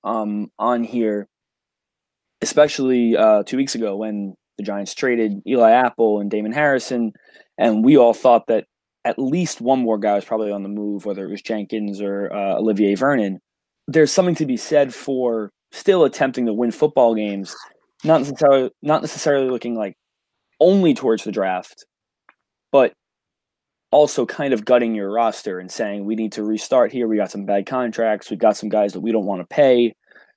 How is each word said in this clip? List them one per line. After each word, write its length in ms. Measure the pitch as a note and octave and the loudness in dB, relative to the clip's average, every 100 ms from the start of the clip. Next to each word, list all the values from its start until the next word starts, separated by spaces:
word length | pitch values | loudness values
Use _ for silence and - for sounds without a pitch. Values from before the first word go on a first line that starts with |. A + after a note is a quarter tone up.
um, 480 | G2 A2+ G#2+ G#2 G2+ - | -6 -4 -4 -6 -8 -4
on 240 | A2+ A#2+ | -2 -2
here, 440 | A#2 A#2+ A2 G#2 G2 _ _ _ _ _ _ _ _ _ _ - | -4 -2 -2 -2 -8 _ _ _ _ _ _ _ _ _ _ -8
especially, 760 | - - D3+ - C3 B2+ A#2 A2+ | -2 2 2 2 0 2 2 4
uh, 280 | A2 G#2 | 4 4
two 140 | G2+ B2+ | 2 -4
weeks 180 | C3+ A#2+ | -4 -4
ago 200 | A2 G2+ | -4 -6
when 400 | A2 G#2 G2 F2+ _ - | -6 -6 -8 -12 _ -14
the 60 | |
Giants 300 | G2+ G2+ G2 | -8 -8 -8
traded 480 | - C3 A#2+ A2 G2+ - | -4 -2 0 -2 -4 -2
Eli 240 | B2+ A2+ | 4 6
Apple 480 | A#2+ B2+ - A2+ G#2 | 6 2 2 0 0
and 100 | G2+ | -2
Damon 220 | G#2+ G#2+ | -4 -4
Harrison, 640 | C3 D3 C3+ - B2 A2+ - _ _ _ - | -2 0 0 -2 -4 -4 -6 _ _ _ -2
and 260 | A2+ G#2+ | 0 2
we 140 | A#2 C#3+ | 6 8
all 160 | A#2+ | 6
thought 340 | A2 C3 A#2 - | 4 4 4 2
that 180 | A2 - _ _ _ A#2+ | -2 -4 _ _ _ -6
at 120 | - | -4
least 420 | C3 E3 F3 - | -2 -2 -2 -4
one 180 | A#2+ C3 | -2 0
more 180 | A#2 G#2+ | 0 0
guy 160 | G#2 | 0
was 120 | G2+ - | -2 -2
probably 260 | A2 G#2 | -4 -4
on 100 | G2+ | -6
the 80 | G2 | -8
move, 360 | G#2 G#2 G2+ G#2 | -8 -8 -8 -8
whether 200 | G2 F#2 | -8 -8
it 60 | |
was 100 | G2+ | -10
Jenkins 580 | - A2 G2+ A2 G#2 G2+ | -8 -8 -6 -6 -6 -6
or, 320 | G2+ G2+ G2+ | -6 -6 -6
uh, 260 | G#2 G2 F#2 | -4 -4 -2
Olivier 360 | A2 G2+ G2+ | 0 2 2
Vernon. 460 | G2+ C3 C#3 G2+ F#2 _ _ _ _ - | 2 0 0 -2 -6 _ _ _ _ -2
There's 240 | D#3 D3 | 2 4
something 240 | - F3+ E3 | 4 2 0
to 100 | D3 | -2
be 120 | A#2+ | -4
said 360 | - D3 C3+ | 0 0 0
for 580 | A#2 - C3 B2 A2+ G2+ _ _ | -4 -6 -2 -2 -2 -6 _ _
still 320 | - - F#3 | -6 0 4
attempting 420 | C#3+ - C3+ B2+ A#2 | 4 2 -2 0 -2
to 80 | |
win 180 | G#2 A#2+ | 0 -2
football 440 | - - - A#2 A2 | 0 0 4 2 2
games, 400 | G#2 G2+ F#2+ - - _ _ _ | -4 -6 -10 -14 -20 _ _ _
not 160 | D3 D#3+ | 2 2
necessarily, 500 | C#3+ C3 D3 C3+ C3 _ | 2 2 4 4 2 _
not 180 | C#3+ E3 | -2 -2
necessarily 480 | C#3+ - D#3 C#3 C3 | -2 -4 0 0 0
looking, 260 | B2 A#2+ A2+ | -2 -6 -6
like, 200 | G#2 - _ _ _ _ _ - | -6 -10 _ _ _ _ _ 2
only 320 | E3+ G3 F3 | 4 6 4
towards 320 | B2+ C3 A2 A2 | 2 0 -2 -2
the 60 | |
draft, 520 | G#2 F#2+ F#2 - - - _ _ _ _ _ _ _ - | -4 -4 -4 -8 -20 -20 _ _ _ _ _ _ _ 0
but 220 | C#3 B2 _ _ _ _ _ _ _ _ _ - | 2 2 _ _ _ _ _ _ _ _ _ 0
also 340 | C#3+ D3 - A#2 | 4 4 2 -4
kind 280 | - C#3 | -4 -2
of 100 | A#2 | -2
gutting 320 | G#2+ B2 A#2 A2 | 2 2 2 -4
your 160 | G2 | -4
roster 480 | A2 A2+ G#2+ - F2+ | 0 -2 -2 -8 -10
and 100 | F#2 | -10
saying, 360 | - G#2+ G2+ G2+ | -8 -6 -6 -6
"We 100 | A2 | -4
need 160 | A2 | -6
to 100 | A2 | -6
restart 500 | G#2+ G#2+ - C3 A2+ | -4 -4 0 2 2
here. 160 | B2+ A2+ | 0 -2
We 80 | G#2+ | -2
got 140 | G2+ | -2
some 140 | G2+ G2 | -6 -4
bad 200 | G2+ G2+ | -4 -2
contracts. 640 | C3 B2 A2+ A2+ G#2+ - | -4 -4 -2 -2 -2 -6
We've 100 | G2+ | 0
got 160 | A2+ G#2 | 2 2
some 140 | G#2+ | -2
guys 240 | G#2+ G#2 | 0 0
that 80 | F#2+ | -2
we 100 | A2 | -4
don't 140 | A2+ G2 | -2 -2
wanna 200 | F#2+ F2 | -8 -6
pay." 480 | - C#3 B2 A#2 - _ _ _ | 2 4 4 2 -2 _ _ _